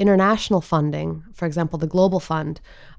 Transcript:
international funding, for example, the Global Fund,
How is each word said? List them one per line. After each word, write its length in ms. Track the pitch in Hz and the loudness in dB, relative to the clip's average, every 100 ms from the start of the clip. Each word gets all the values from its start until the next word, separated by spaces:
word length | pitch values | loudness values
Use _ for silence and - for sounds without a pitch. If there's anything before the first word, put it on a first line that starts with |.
international 600 | 196 190 196 220 - 196 | 2 4 4 2 0 -2
funding, 600 | - 160 151 151 160 160 160 | 0 0 0 -2 -6 -8 -12
for 100 | - | -8
example, 340 | 170 156 165 156 | -4 -2 -2 -4
the 80 | 160 | -2
Global 320 | 185 190 185 | 2 2 2
Fund, 440 | - 160 151 156 - - - | -4 -6 -6 -10 -14 -20 -20